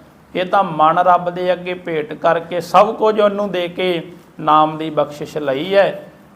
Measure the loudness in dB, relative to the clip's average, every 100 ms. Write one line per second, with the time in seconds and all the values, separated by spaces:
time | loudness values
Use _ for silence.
0 | -20 _ _ -6 -2 0 0 2 2 4
1 | 4 4 2 -4 -2 -2 -4 -8 -6 -6
2 | -6 -2 0 0 -2 -8 2 4 4 2
3 | 0 2 2 0 -4 -4 -6 -4 -2 -2
4 | -6 -18 -20 -6 2 4 4 0 -6 -2
5 | -4 -4 -10 -6 -4 -4 0 2 2 0
6 | -14 -20 -14